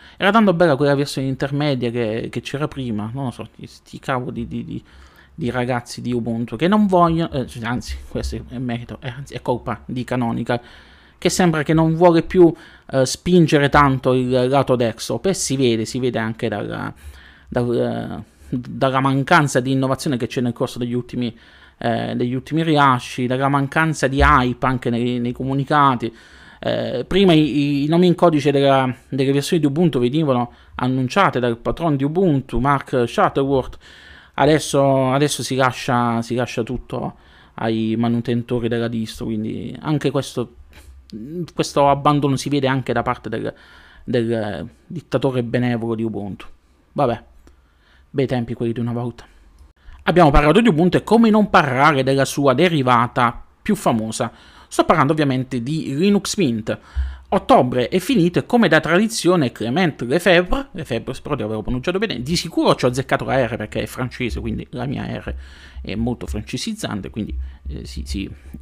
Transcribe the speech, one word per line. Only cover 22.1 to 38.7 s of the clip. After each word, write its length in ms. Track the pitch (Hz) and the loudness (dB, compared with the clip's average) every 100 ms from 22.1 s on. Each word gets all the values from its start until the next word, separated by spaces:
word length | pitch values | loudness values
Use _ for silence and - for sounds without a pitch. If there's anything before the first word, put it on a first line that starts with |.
degli 200 | 117 123 | -4 -4
ultimi 280 | 127 - 156 | -4 -4 -2
rilasci, 640 | 165 147 139 123 - - 123 | 2 4 4 2 -2 -6 -2
dalla 220 | 127 135 | 0 0
mancanza 580 | 143 135 160 160 147 131 | 0 0 0 -2 0 -2
di 140 | 139 | 2
hype 460 | 143 147 127 120 131 | 4 4 2 0 -2
anche 240 | 127 127 | -2 -2
nei, 280 | 117 120 123 | -2 -2 -2
nei 140 | 120 | -4
comunicati. 800 | 120 131 135 131 151 139 123 113 - - - - - | -6 -4 -4 0 4 4 2 -4 -8 -20 -20 -20 -8
Eh, 440 | 120 117 117 120 135 | -4 -4 -4 -6 -2
prima 240 | 180 196 | 4 6
i, 520 | 156 151 139 143 143 | 6 4 0 0 0
i 20 | 143 | 2
nomi 200 | 170 180 | 4 4
in 80 | |
codice 360 | 170 175 151 139 | 6 4 4 2
della, 440 | 139 139 135 131 123 _ | 2 4 4 2 -4 _
delle 240 | 135 135 | -2 0
versioni 300 | 139 139 180 | 0 0 0
di 40 | 151 | 0
Ubuntu 320 | 139 175 135 | 2 2 2
venivano 540 | 120 143 151 123 120 - - | 0 0 0 0 -2 -8 -16
annunciate 640 | - 127 131 127 - 185 131 | -6 -2 -2 0 2 2 2
dal 160 | 120 117 | -2 -2
patron 400 | 123 - 165 143 | -4 -2 0 0
di 80 | |
Ubuntu, 540 | 139 160 196 139 123 117 | 0 0 2 0 -2 -2
Mark 460 | 131 139 - 135 117 | 0 0 0 -2 0
Shuttleworth, 720 | - 180 - 139 135 120 - - - - - - | 0 0 0 0 0 -2 -10 -20 -20 -20 -20 -10
adesso, 760 | - 143 151 - 143 139 135 131 | 0 4 4 2 2 4 2 2
adesso 320 | 135 147 - | 2 0 -2
si 120 | 120 | -4
lascia, 640 | 131 131 - - 120 120 117 | 0 0 0 -2 0 0 -2
si 140 | 113 | -2
lascia 280 | 117 120 - | -4 -2 -4
tutto 540 | 113 123 - 123 139 - _ - _ | -6 -6 -8 -8 -8 -10 _ -20 _
ai 400 | - 113 113 110 110 | -6 -4 -2 -2 0
manutentori 720 | 117 117 117 120 117 123 | 0 0 0 -4 -2 -2
della 200 | 113 | -2